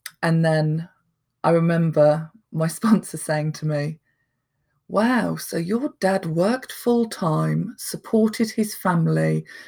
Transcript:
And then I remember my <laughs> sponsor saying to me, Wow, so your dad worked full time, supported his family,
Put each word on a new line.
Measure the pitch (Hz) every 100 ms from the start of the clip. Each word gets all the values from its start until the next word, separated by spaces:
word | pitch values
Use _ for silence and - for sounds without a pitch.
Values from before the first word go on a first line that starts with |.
| - _
And | 165 165 160
then | 156 156 156 170 _ _ _ _ _
I | 165
remember | 170 165 165 165 151 151 151 160 _ _
my | 160 160
<laughs> |
sponsor | - 226 202 - 160
saying | - 156 151
to | 151 156
me, | 147 147 160 _ _ _ _ _ _ _ _ -
Wow, | 185 226 247 175 160
so | - -
your | 170 226 294 -
dad | 190 190 170
worked | 160 190 254 -
full | - - 240 226
time, | - 170 156 160 156 185 -
supported | - - - 226 220 214 220
his | - 214
family, | - 190 170 160 160 156 156 - -